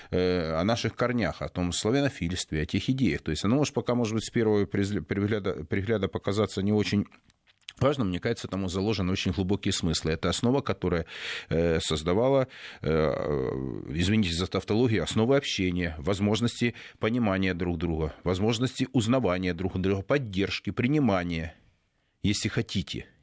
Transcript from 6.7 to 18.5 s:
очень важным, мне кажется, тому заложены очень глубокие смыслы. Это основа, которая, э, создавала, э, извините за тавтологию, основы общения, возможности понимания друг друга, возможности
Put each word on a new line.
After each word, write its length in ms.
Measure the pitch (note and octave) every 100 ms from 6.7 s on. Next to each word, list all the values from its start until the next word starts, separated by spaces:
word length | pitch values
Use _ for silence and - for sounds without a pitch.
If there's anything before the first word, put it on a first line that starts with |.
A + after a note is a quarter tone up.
очень 340 | G#2+ G2+ G#2 - - _ _ _ _ - -
важным, 300 | C3 C#3 G2
мне 120 | F2+
кажется, 280 | A#2 A#2 -
тому 200 | F#2+ F#2
заложены 420 | F#2 G#2 G2+ F2+
очень 200 | F#2 F#2+
глубокие 400 | F#2 F#2 G2+ G2+
смыслы. 400 | F2+ F2 D2+ D#2+
Это 160 | D#2+ E2+
основа, 320 | - A#2+ C#3
которая, 440 | - G2 F2+ E2+ - - - - -
э, 320 | D#2+ E2+ E2
создавала, 640 | - D#2 D#2+ F#2+ C3 C#3 B2+ - - -
э, 80 | - D#2 D2+ - - C#2+ B1+ C2 C2 G#1 G1+
извините 440 | E2 F2+ A2 F2+
за 120 | E2 F#2
тавтологию, 560 | G2 - G#2+ B2+ G#2
основы 340 | D#2 A2 A2+ C#3
общения, 580 | - - F#2 F2+ F2 D#2
возможности 760 | D2 F#2+ G2+ G#2 A#2 - A#2+ - - -
понимания 540 | A2 A#2+ G#2+ F#2+ F#2+
друг 240 | F2 F2+ E2+
друга, 360 | E2+ D#2+ D#2 -
возможности 640 | E2 F#2 G#2+